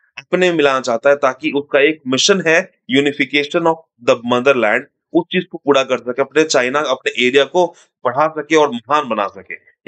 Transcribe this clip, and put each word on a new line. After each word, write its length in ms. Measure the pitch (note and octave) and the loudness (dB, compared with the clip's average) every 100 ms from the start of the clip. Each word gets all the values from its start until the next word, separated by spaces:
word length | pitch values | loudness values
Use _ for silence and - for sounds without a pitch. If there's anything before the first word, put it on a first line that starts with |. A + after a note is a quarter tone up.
| _ - | _ -20
अपने 320 | C#3 F3+ F3+ | -6 0 2
में 60 | E3 | 2
मिलाना 240 | C#3+ C3 | 0 0
चाहता 300 | B2 A#2 C#3+ | -2 -2 0
है, 60 | C#3+ | 2
ताकि 360 | C3 B2+ - | 0 -2 -4
उसका 280 | C3 C#3+ C#3+ | -4 -2 2
एक 200 | D3 D#3 B2+ | 2 0 -4
mission 360 | C3 D#3+ F#3+ D#3+ | -2 0 0 2
है 260 | E3 F#3 _ - C3 | 0 0 _ -4 0
unification 640 | C#3+ C#3+ C3+ C#3+ C#3+ E3+ | 0 -2 -2 -2 -2 0
of 140 | E3 E3 - _ A#2+ | 0 -2 -6 _ 0
the 60 | B2 A#2+ | 0 0
motherland, 480 | B2 C3 C3 G#2+ A#2 C#3 _ _ | 0 2 2 2 0 -4 _ _
उस 120 | E3 E3+ | -4 -2
चीज 120 | F#3 | -4
को 140 | F3+ F3 | -6 -6
पूरा 240 | C3+ C#3+ | 0 0
कर 160 | B2+ B2 | 0 -4
सके, 240 | A2+ B2 | -4 -6
अपने 220 | C3+ D3+ | -2 0
चाइना, 340 | D#3 C#3+ B2 C#3+ | 0 0 0 -2
अपने 480 | D3 - - - B2 | -2 -4 -4 -2 2
एरिया 180 | C3+ | 2
को 220 | C3+ F3 E3+ - _ _ | 2 0 -2 -4 _ _
बढ़ा 240 | B2+ B2 D#3 | -6 -2 -2
सके 280 | D#3 D3 D3 | -4 0 2
और 140 | D3 | 2
महान 380 | A#2+ A#2+ D3 C3+ | -2 -2 -2 -2
बना 180 | G#2+ G2+ | -4 -4
सके। 280 | F#2+ F#2+ F2+ _ _ | -8 -18 -18 _ _